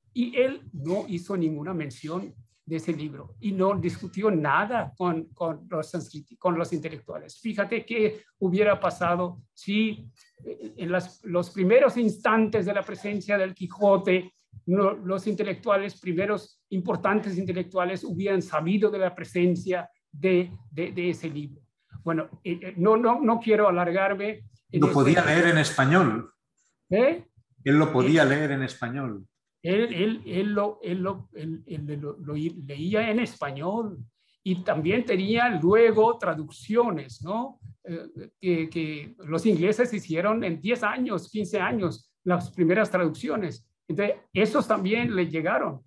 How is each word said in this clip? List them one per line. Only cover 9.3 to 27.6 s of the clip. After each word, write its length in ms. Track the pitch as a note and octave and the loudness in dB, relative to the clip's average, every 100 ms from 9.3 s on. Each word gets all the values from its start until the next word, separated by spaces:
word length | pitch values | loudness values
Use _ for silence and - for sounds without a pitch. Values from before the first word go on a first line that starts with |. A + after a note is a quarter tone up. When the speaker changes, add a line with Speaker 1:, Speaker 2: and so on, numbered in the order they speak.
| F3+ - | -8 -20
Speaker 1:
si, 560 | _ - G#3 A3 G#3+ - _ _ _ | _ -2 0 0 -4 -16 _ _ _
eh, 300 | - - G#2+ - | -16 -14 -14 -10
en 120 | E3+ | -4
las, 320 | F3+ F3 - | -4 -4 -16
los 260 | A3 F3 F3 | -4 -4 -2
primeros 480 | G3 F#3 B3 C#4 A#3+ | 0 6 6 6 4
instantes 640 | A3 - A#3 A3 A3 G#3+ | 0 0 2 2 2 0
de 80 | F3+ | 0
la 100 | G3+ | -4
presencia 540 | G3 G#3 G#3 G#3 G3+ G3+ | -6 -10 -8 -6 -2 0
del 180 | F#3+ | 0
Quijote, 800 | F#3 F3+ F#3+ G3+ G3 F#3+ F#3 F3+ _ _ - | -4 -12 2 4 6 4 0 0 _ _ -10
no, 300 | - F#3+ G3 | 0 4 2
los 320 | G#3+ F#3 F#3+ G#3+ | 0 -4 -4 -2
intelectuales, 720 | F#3+ G3 C#3 A#3 G3 G3 - | -4 -4 -4 0 0 0 -8
primeros 640 | F#3 E3+ G3+ G3 - _ _ | -4 -2 0 -2 -6 _ _
importantes 640 | F#3+ F3 F3 G3 G#3 G#3 F3+ | -6 -2 -2 0 0 0 -4
intelectuales, 640 | F#3+ F3+ F3+ F#3 F3+ F#3 | -4 -4 -4 -2 -2 -4
hubieran 380 | - E3+ G3 F#3+ | -6 -4 0 0
sabido 500 | E3+ D#3 D#3+ G3+ G#3 | 0 -4 0 2 2
de 80 | G3+ | 2
la 160 | F#3 | -2
presencia 760 | F3+ E3 F3 F3+ E3 - F3+ E3+ _ _ | -4 -6 2 2 2 -2 -4 -6 _ _
de, 400 | C#3+ F#3+ F3+ F3+ - - | -2 2 2 0 -10 -14
de, 220 | D3 F#3 | -8 -6
de 180 | F#3 F3 | -2 -4
ese 180 | E3+ D#3+ | -4 -6
libro. 320 | D3 C#3+ C#3 _ _ _ - | -8 -10 -16 _ _ _ -10
Bueno, 380 | E3+ D#3+ D3+ - | -4 -4 -4 -10
eh, 140 | F3+ F3 | -8 -8
eh, 120 | F#3+ F#3+ | -8 2
no, 180 | G3 A3 | 4 6
no, 240 | A#3 A#3+ | 4 4
no 200 | A#3+ A3+ | 2 2
quiero 280 | A3 G#3+ G#3 | 4 4 6
alargarme 800 | F3 F3 F#3 G3 G3 G3+ G#3+ - _ _ | 4 0 0 0 0 -4 -8 -16 _ _
en 100 | - | 2
Speaker 2:
Lo 60 | D3 | 4
Speaker 1:
este 80 | |
Speaker 2:
podía 280 | C#3 C3 E3+ | 4 6 4
leer 260 | - D#3+ E3+ | 4 4 6
en 100 | D#3+ | 4
español. 760 | C#3+ - C3 F3 D3 A2 - _ _ _ _ _ _ | 2 2 4 6 4 0 -8 _ _ _ _ _ _
Speaker 1:
¿Eh? 380 | G3 C4+ E4+ - _ _ _ | 2 2 0 -10 _ _ _